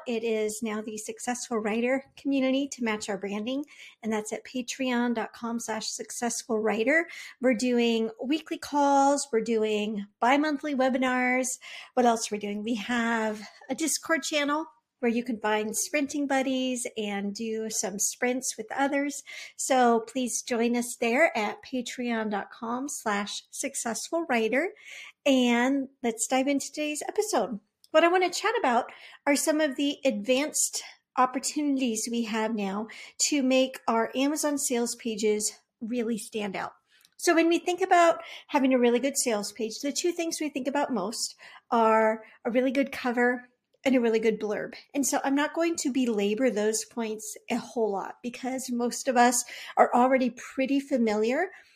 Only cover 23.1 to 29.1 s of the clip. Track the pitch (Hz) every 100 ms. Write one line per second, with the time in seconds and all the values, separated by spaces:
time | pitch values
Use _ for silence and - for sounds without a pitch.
23.1 | 202 208 - - - 277 - 240 220 -
24.1 | 339 330 240 220 254 370 - - - -
25.1 | _ 294 262 240 240 254 277 262 _ 240
26.1 | 226 - 262 269 277 - - 302 302 -
27.1 | 370 415 285 196 208 _ _ _ 311 339
28.1 | 370 359 359 403 453 285 240 - - -